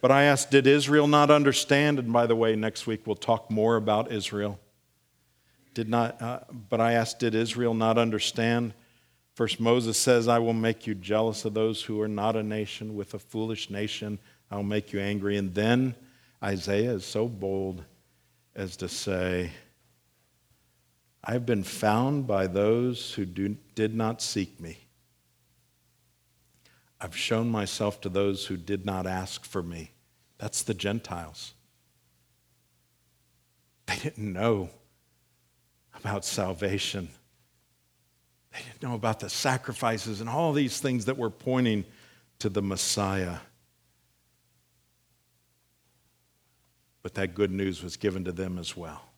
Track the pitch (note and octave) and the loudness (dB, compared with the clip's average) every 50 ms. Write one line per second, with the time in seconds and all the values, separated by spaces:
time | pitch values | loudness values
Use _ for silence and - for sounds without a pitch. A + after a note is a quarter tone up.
0 | - B2+ C3+ C#3 C#3+ D3 C#3+ C3 - - C3 C#3 C3 C3+ C#3 D3 C#3 C#3 D3 D3+ | 6 8 8 8 8 6 6 4 2 6 6 8 8 8 6 6 6 6 6 6
1 | D3 D3 D3 D3 D3 C#3+ D3+ D3 D3 C#3 B2+ - - - C#3+ C#3 D3 D3+ D3 C3+ | 8 8 8 6 10 10 8 8 8 6 4 2 2 4 4 4 6 4 2 2
2 | B2 A#2 A#2 A#2+ A#2+ A#2 A#2 A2+ A2+ A2+ A2 G#2+ G#2+ A2 - - - - A2+ G#2+ | 0 2 4 4 4 4 4 4 4 4 4 2 0 -2 -4 -4 -6 -6 -6 -4
3 | - A2+ G#2 - - - A2+ G#2+ - - A2 G#2+ G#2+ A2+ A#2 A2+ G#2+ G#2+ G#2 G#2+ | -2 -4 -6 -4 0 0 0 0 0 -2 0 2 4 4 4 4 4 2 2 2
4 | A2 - A#2 G#2+ F#2+ - - G#2 G2+ G#2 G2+ - _ _ _ _ _ _ _ _ | 2 -2 -4 -6 -6 -4 -4 -4 -4 -4 -6 -8 _ _ _ _ _ _ _ _
5 | _ _ _ _ _ _ _ _ _ _ _ _ _ _ _ A#2 A2+ G#2+ A#2 A#2+ | _ _ _ _ _ _ _ _ _ _ _ _ _ _ _ -6 -2 0 2 2
6 | A#2 A#2 A#2 - A#2+ A2+ B2 - - - - A#2+ G#2+ - - A2 A2+ A#2 A#2 A#2 | 2 0 -2 -6 -8 -8 -8 -8 -10 -14 -18 -18 -6 -2 0 2 4 4 4 4
7 | A2 B2+ - - B2 A#2 A2 A2 A#2 A#2 A2+ A#2+ B2 A#2 A2+ A2 A2 A2+ A2+ A#2 | 2 0 -2 -2 -2 0 2 2 0 0 -2 -2 0 0 2 2 2 4 4 4
8 | A#2 A#2 G#2+ G#2+ - - - - A#2 A#2 A#2 A#2 A#2+ A2+ G#2 - _ _ _ _ | 4 2 0 -2 -2 -2 -2 0 0 2 2 0 0 -4 -8 -12 _ _ _ _
9 | _ _ _ _ _ _ _ - A#2+ G#2+ - - A2+ A#2 A#2+ B2+ A#2 A2+ A2 - | _ _ _ _ _ _ _ -2 -2 -2 0 0 4 4 4 4 4 0 0 0
10 | - C3+ B2 A#2+ A2+ A#2 A#2+ A#2 A#2 A2+ A2+ A2+ A2 A2+ A2+ - - B2 G#2+ F#2+ | 4 6 4 6 6 4 4 4 4 2 0 2 2 0 0 -2 -4 -8 -8 -8
11 | F2+ F#2 G#2 G#2+ A2 A2+ G#2+ - - A2+ G#2 A2 A2 A2 A2 G#2+ - - G#2+ G#2+ | -4 0 0 2 2 0 -2 -4 -6 -4 0 0 0 0 0 -2 -6 -6 -4 -2
12 | G#2+ G#2+ G#2+ G2+ G2+ A2 A2+ A2+ G#2+ G#2+ G#2+ G#2+ G#2+ G2+ - - G#2+ G#2+ G#2+ G#2 | -2 -2 -2 -2 0 0 0 0 -2 -4 -4 -4 -6 -6 -8 -12 -10 -10 -8 -8
13 | G2 - - G2+ - _ - A2 A2 A2 A2+ G#2 - - G2+ G2+ G#2+ G#2 - - | -8 -8 -10 -14 -14 _ -6 -6 -4 -4 -4 -8 -8 -8 -6 -6 -4 -6 -6 -8
14 | A2 G#2 G#2 G2+ _ _ _ _ _ _ G2+ G2+ G2+ G2+ G#2+ G#2+ G#2 - - G2+ | -8 -8 -8 -10 _ _ _ _ _ _ -8 -6 -4 -2 -2 -2 -2 -2 -4 -4
15 | G2 G2+ G#2 G2+ F#2+ G2+ G2+ G2+ G2 F#2+ F2+ G2+ G#3 A2+ A#2+ B2 C3 C3 B2 - | -2 -2 -2 -2 0 0 0 0 -2 -2 0 0 2 4 4 4 2 0 -4 -8
16 | - - _ _ _ _ _ _ - G2 G2 F#2 E2 G2+ G2+ G2+ A2+ B2 A#2+ G2 | -16 -20 _ _ _ _ _ _ -4 -4 -4 -4 -2 0 0 2 2 0 -2 -4
17 | - - - G#2+ A2 A#2+ A#2 F#2+ G2 G2 G2 G2 G2 F#2+ F#2 F2+ D#2+ - _ _ | -6 -4 -2 -2 -2 -2 -4 -4 -4 -2 -2 -2 -2 -4 -6 -8 -12 -18 _ _
18 | _ _ _ _ _ _ _ _ _ _ _ - G2 F#2 F2 - F#2 F2 - - | _ _ _ _ _ _ _ _ _ _ _ -10 -8 -8 -8 -8 -8 -8 -8 -8
19 | - G#2 F#2+ F2+ F2+ F2+ F2+ F2+ F2+ E2 D#2 - - _ _ _ _ _ _ _ | -4 -2 -2 0 0 0 0 -2 -2 -4 -8 -14 -20 _ _ _ _ _ _ _
20 | _ _ _ _ _ _ _ _ _ _ _ _ _ _ _ _ _ _ _ _ | _ _ _ _ _ _ _ _ _ _ _ _ _ _ _ _ _ _ _ _
21 | _ _ _ _ - - A2 B2 A#2+ A#2+ A#2+ G2+ F#2+ - - - - G#2+ G#2+ A2+ | _ _ _ _ -6 -4 -4 -2 0 0 0 0 0 -4 -6 0 2 2 4 4
22 | B2 C3+ C#3+ C#3+ C3+ A#2 G#2 F#2+ F#2+ F#2 F2 G2 G2+ G#2+ A2+ A#2+ B2 B2+ B2 A#2 | 2 2 0 -2 -2 0 0 0 0 0 0 2 2 4 2 2 2 -2 -4 -4
23 | - - - - G2+ F2+ F2+ F#2 G2 G2+ G#2 - _ _ _ - A2 A2 A2 A2+ | -8 -10 -6 -6 -6 -6 -4 -4 -4 -4 -6 -8 _ _ _ -4 -2 -2 -2 -2
24 | A2+ A2 A#2 A#2 - - - G#2+ F#2+ - - - E2+ E2 D#2 - _ _ _ _ | -2 -2 -2 -4 -6 -6 -4 -4 -4 -6 -8 -16 -16 -16 -16 -16 _ _ _ _
25 | _ _ _ _ _ _ _ _ _ _ _ _ _ _ _ _ _ _ _ _ | _ _ _ _ _ _ _ _ _ _ _ _ _ _ _ _ _ _ _ _
26 | _ _ _ _ _ _ _ _ _ _ _ _ _ _ _ _ _ _ _ _ | _ _ _ _ _ _ _ _ _ _ _ _ _ _ _ _ _ _ _ _
27 | - F#2 D#2+ - - - A#2 A2 A#2 A#2+ A2+ G#2+ G2+ F#2+ - - A2 G#2 G#2 - | -14 -10 -8 -6 -2 0 0 0 2 0 0 -2 -2 -4 -4 -2 -2 -2 -2 -4
28 | - G2 F2+ G2 G2+ G2+ G2 F#2+ - - F#2+ F2+ E2 F2+ G2+ F#2+ F#2 G2+ F#2+ F#2+ | -8 -4 0 0 0 0 0 -2 -4 -8 -8 -8 -4 -6 -6 -4 -4 -4 -4 -4
29 | F#2 F#2 F#2 F#2 F#2 F2+ - - - - - G2 E2+ E2+ E2+ E2 D#2 - _ _ | -4 -4 -4 -4 -6 -8 -10 -14 -14 -8 -8 -8 -6 -6 -10 -12 -12 -14 _ _
30 | _ _ _ _ _ _ _ _ - - - - - - A2 F2+ - G2+ G#2 A#2 | _ _ _ _ _ _ _ _ -12 -8 -6 -6 -4 -4 -6 -4 -2 -4 -4 -4
31 | - - F2+ F2 E2+ D#2 D#2+ - - - - _ _ _ _ _ _ _ _ _ | -6 -8 -12 -10 -12 -12 -14 -16 -18 -18 -20 _ _ _ _ _ _ _ _ _
32 | _ _ _ _ _ _ _ _ _ _ _ _ _ _ _ _ _ _ _ _ | _ _ _ _ _ _ _ _ _ _ _ _ _ _ _ _ _ _ _ _
33 | _ _ _ _ _ _ _ _ _ _ _ _ _ _ _ _ _ - - - | _ _ _ _ _ _ _ _ _ _ _ _ _ _ _ _ _ -8 -8 -6
34 | - D3+ - - G#2+ G#2 F#2 F2+ G#2 A#2 A2+ G2+ F#2 E2+ - - _ _ _ _ | -6 -8 -8 -6 -6 -6 -4 0 2 2 2 2 -2 -6 -10 -18 _ _ _ _
35 | _ _ _ _ _ _ _ _ _ _ _ _ _ _ _ _ _ _ - - | _ _ _ _ _ _ _ _ _ _ _ _ _ _ _ _ _ _ -20 -10
36 | - G#2 G#2 G2 - - - - G2 F#2 F#2+ E2 G#2 G2 G2 G2 - - - G2+ | -6 -4 -4 -4 -4 -4 -4 -2 -2 -2 -2 -2 -2 -2 -2 -2 -4 -4 -6 -8
37 | F2+ E2 - _ _ _ _ _ _ _ _ _ _ _ _ _ _ _ _ _ | -10 -10 -14 _ _ _ _ _ _ _ _ _ _ _ _ _ _ _ _ _
38 | _ _ _ _ _ _ _ _ _ _ - - - B2 A2+ - - B2+ A#2+ A2 | _ _ _ _ _ _ _ _ _ _ -16 -16 -16 -16 -16 -10 -8 -6 -6 -2
39 | G#2 A2+ A2 - - - - - - - C3 B2+ - - A#2 - - A#2 A2+ G#2+ | 0 -2 -2 -2 -6 -8 -6 -2 0 0 0 0 -4 -8 -8 -2 -2 -2 -2 -2
40 | - A2+ G#2+ G2 A2+ A#2 A#2+ D3 E3+ D#3+ D3 D3 C#3+ B2+ - - - C#3 B2+ A#2+ | -4 -8 -8 -8 -8 -6 -2 -2 0 0 2 0 0 -2 -2 -4 -4 -2 -2 -2
41 | G#2 A2 C3 C3+ A#2+ A2 - - - C3+ C3 B2+ B2+ A#2 A2 G#2 F#2+ - - - | -2 -4 -4 -2 -4 -6 -6 -6 -4 -2 0 2 2 2 2 0 -2 -6 -14 -20
42 | - - _ _ _ _ _ _ - A2 F#2 G2+ G2+ G2 F#2+ F2 - - - - | -20 -20 _ _ _ _ _ _ -4 -2 -2 -2 -2 -2 -4 -4 -2 -2 -2 0
43 | G2+ G2 G2 G2 F#2 F2 F2 E2 - - _ _ _ _ _ _ _ _ _ _ | 0 0 0 -2 -2 -4 -6 -10 -14 -20 _ _ _ _ _ _ _ _ _ _
44 | _ _ _ _ _ _ _ _ _ _ _ _ _ _ _ _ _ _ _ _ | _ _ _ _ _ _ _ _ _ _ _ _ _ _ _ _ _ _ _ _
45 | _ _ _ _ _ _ _ _ _ _ _ _ _ _ _ _ _ _ _ _ | _ _ _ _ _ _ _ _ _ _ _ _ _ _ _ _ _ _ _ _
46 | _ _ _ _ _ _ _ _ _ _ _ _ _ _ _ _ _ _ _ _ | _ _ _ _ _ _ _ _ _ _ _ _ _ _ _ _ _ _ _ _
47 | _ F#2+ - - G2 F2+ E2+ G2 G#2 F#2+ F#2 G2 G2 F#2+ F2+ E2+ F#2 F2 - - | _ -10 -6 -4 -4 -4 0 0 0 0 2 0 -2 -2 -2 -4 -8 -12 -10 -2
48 | - G#2 F2+ F#2+ F2+ F2+ F2 E2+ F#2+ F#2 F2+ F2+ E2+ - - - E2+ D#2+ D2+ D2 | -2 -2 -2 -2 -6 -6 -6 -6 -6 -6 -6 -8 -8 -10 -12 -12 -12 -14 -14 -16
49 | - _ _ | -20 _ _